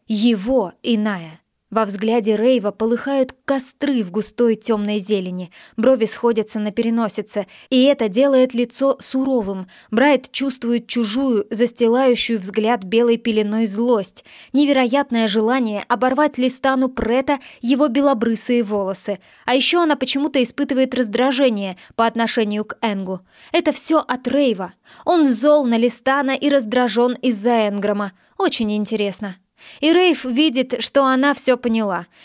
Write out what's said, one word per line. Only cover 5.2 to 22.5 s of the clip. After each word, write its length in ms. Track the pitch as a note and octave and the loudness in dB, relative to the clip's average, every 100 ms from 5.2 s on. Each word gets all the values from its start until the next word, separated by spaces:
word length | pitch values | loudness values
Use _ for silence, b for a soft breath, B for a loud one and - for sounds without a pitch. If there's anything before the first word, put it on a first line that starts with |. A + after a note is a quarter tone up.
| F3+ F3+ F3 B B - | -4 -8 -12 B B 0
брови 260 | C4 B3+ | 2 2
сходятся 540 | G#3+ - A#3 A3 G#3+ G#3+ | 0 0 0 0 -2 -6
на 120 | G#3 | -4
переносице, 760 | G#3 A#3 A#3 G#3+ - - G#3 - B B | -2 -2 0 -2 -4 -6 -8 -8 B B
и 140 | B3+ | 4
это 260 | C4+ C#4+ A3 | 4 2 0
делает 420 | G#3 C#4 C4 B3+ | 2 4 4 2
лицо 460 | A#3 A#3+ - C4+ C4 | 0 -4 -2 -2 -2
суровым. 680 | - C4 C4 B3+ G3 F#3+ F#3 B B | -4 -4 -2 -2 -4 -8 -10 B B
Брайт 400 | G#3+ C#4+ C4+ C4 | 2 4 2 -2
чувствует 560 | - C4+ C4 A#3 A#3+ A#3 | -6 -6 -4 -2 -2 -2
чужую, 600 | A#3+ G#3+ A#3+ C4+ G#3+ G#3 | -4 -2 0 0 0 -2
застилающую 920 | A3+ A#3+ - A3+ B3 C4+ A#3+ - A3+ | -2 -2 2 2 4 2 2 0 -4
взгляд 460 | F#3 G#3+ G#3+ A#3+ | -4 -2 0 -2
белой 320 | F#3 A3+ A#3+ A#3 | 0 2 2 2
пеленой 480 | A#3 G#3+ G#3 A3 | 0 0 0 -2
злость, 580 | A3+ G3+ A#3+ A3 F#3 - B B B | -2 -2 0 0 -2 -12 B B B
невероятное 760 | C4 C#4+ C4+ A#3+ C#4 C#4 A#3 A3 | 0 2 2 2 0 0 0 0
желание 540 | A3 A3 C4 A3+ G3+ - | 2 0 0 -2 -4 -4
оборвать 480 | A#3 B3+ C4 D4+ D4 | -2 0 2 0 0
Листану 540 | B3+ B3+ C4+ C4 C4 | -2 0 0 0 0
Прета 480 | B3+ A3 B3 C4+ C#4 B B | -2 -2 0 0 -4 B B
его 260 | A#3+ C4+ D4 | 0 2 2
белобрысые 720 | B3 C#4 A#3+ A#3 A3 - A#3+ | 2 2 2 0 -2 0 0
волосы. 560 | G#3 G#3 F#3+ F#3+ - G3 b b - | 0 -4 -4 -6 -8 -8 b b -2
А 80 | |
еще 260 | C4 - F4 | 0 2 2
она 160 | D#4+ C#4+ | 2 0
почему-то 460 | B3+ C#4 D4+ C4+ | -2 -2 0 0
испытывает 520 | B3 - C#4 C4 C4 | 0 -2 -2 0 0
раздражение 840 | B3+ A3 A#3 C4 C4 C4 G#3 G3 F#3 B - | -2 -2 0 0 2 0 0 -6 -10 B -2
по 80 | |
отношению 600 | A3+ A#3 A3+ A#3+ G#3 | 0 0 -2 0 -2